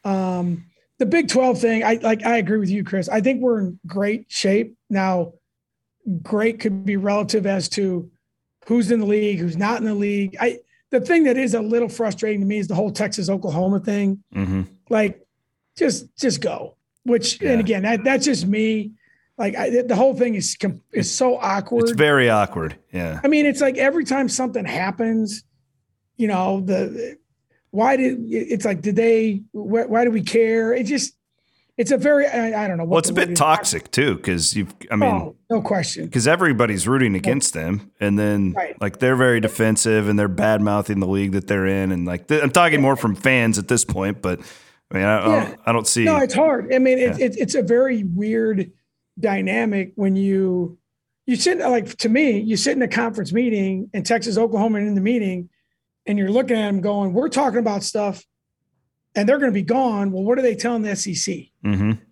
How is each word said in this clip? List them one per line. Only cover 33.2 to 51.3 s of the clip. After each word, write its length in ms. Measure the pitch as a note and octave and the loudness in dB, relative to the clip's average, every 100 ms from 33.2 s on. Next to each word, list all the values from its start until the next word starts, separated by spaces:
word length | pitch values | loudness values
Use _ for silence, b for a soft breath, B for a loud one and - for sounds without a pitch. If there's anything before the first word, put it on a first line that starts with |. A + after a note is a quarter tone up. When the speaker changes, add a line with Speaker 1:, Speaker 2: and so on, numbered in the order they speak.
Speaker 2:
bit 80 | F3 | 0
Speaker 1:
word 40 | |
is. 40 | E3+ | 2
Speaker 2:
toxic 520 | D3+ D#3 D3 E2+ - | 4 4 0 -6 -4
too, 260 | - C#3+ F2 | 0 0 0
'cause 400 | - F2 D#2+ - | -2 0 0 -2
you've, 180 | F#2+ - - | -4 -8 -6
I 60 | A2 | 0
mean, 140 | C4 | 2
Speaker 1:
Oh, 260 | G3+ D#3 - _ | 0 -4 -14 _
no 100 | A3+ | -4
question. 480 | - G3+ D3+ - E3 | -2 -4 -4 -8 -4
Speaker 2:
'cause 180 | C3+ A2+ | 0 2
everybody's 640 | E3+ F3+ A#2 A#2 G2+ F2 | 2 2 2 2 0 0
rooting 240 | C3+ B2 | 2 2
Speaker 1:
Right. 60 | F#2+ | 0
Speaker 2:
against 340 | G2 C3+ - | 0 0 -2
them, 380 | D#2+ D#2+ G2+ - _ | -4 -4 -4 -6 _
and 180 | G2+ G2+ | 0 2
then 340 | G#2 G#2 F#2+ | 2 0 0
Speaker 1:
Right. 260 | F2+ E2+ - | -2 -6 -6
Speaker 2:
like, 180 | G#2 - | -6 0
they're 140 | B2+ C3 | 0 4
very 240 | B2+ A#2 | 4 4
defensive 680 | G#2+ - A2 G#2+ A2+ G#2+ G#2 | 0 0 0 2 2 2 2
and 100 | G2+ | 0
they're 80 | G#2 | 0
bad 340 | F2+ G#2 G#2+ | 0 0 2
mouthing 380 | G#2 G2+ G2+ G2+ | 2 0 -2 -2
the 60 | F#2 | -2
league 260 | G2 G2+ | -2 -2
that 160 | G2 F#2+ | -4 -2
they're 180 | G2+ F#2+ | -2 0
in, 260 | G2 F#2+ | 0 -2
and 140 | F2+ F2 | -2 -4
like, 220 | F2+ - | -6 -2
th-, 140 | D3+ | 0
I'm 60 | C#3 | 2
talking 300 | D3+ E3+ D3+ | 4 4 4
Speaker 1:
Yeah. 60 | |
Speaker 2:
more 120 | C3+ C3+ | 2 2
from 180 | A#2 | 0
fans 440 | F#2+ C3+ B2+ A#2 G2+ | 0 2 2 2 0
at 100 | G2 | 0
this 160 | A#2+ | 0
point, 380 | - F#2+ F#2+ G2+ | 0 -2 -4 -4
but 180 | F#2 F2+ B B B B _ | -4 -6 B B B B _
I 40 | |
mean, 100 | F#2+ | -2
I, 140 | G2 G#2+ | 2 2
I 80 | G2+ | 4
Speaker 1:
Yeah. 180 | G#2+ - | 2 0
Speaker 2:
don't, 120 | - - | -6 -2
I 60 | |
don't 140 | A#2 A2 | 0 0
see. 180 | A3+ A3 | 2 2
Speaker 1:
No, 100 | D4+ | 2
it's 160 | C4 | 2
hard. 400 | C#4+ D#4 B3 G#3 | 2 2 0 0
I 60 | C4 | 2
mean, 180 | C4 B3+ | 4 2
it's, 220 | B3 - | 0 0
Speaker 2:
Yeah. 80 | B3+ | -2
Speaker 1:
it's, 100 | - | -2
it's 180 | - | -2
a 80 | D4 | -2
very 420 | F#3+ A#3 C4+ A#3+ | 2 2 2 0
weird 680 | F#3+ F3 G#3 A3+ A3 G3+ F#3 _ _ _ _ - | -2 -4 -2 0 0 0 -4 _ _ _ _ -4
dynamic 720 | G#3 G3 F#3+ A3 A3+ G3+ F#3+ - | -2 0 -2 0 0 -2 -4 -2
when 200 | G3 F#3+ | 0 2
you, 640 | G3 F#3+ F#3+ F3+ F3 - _ _ _ _ | 2 2 0 0 -4 -8 _ _ _ _
you 100 | - | -4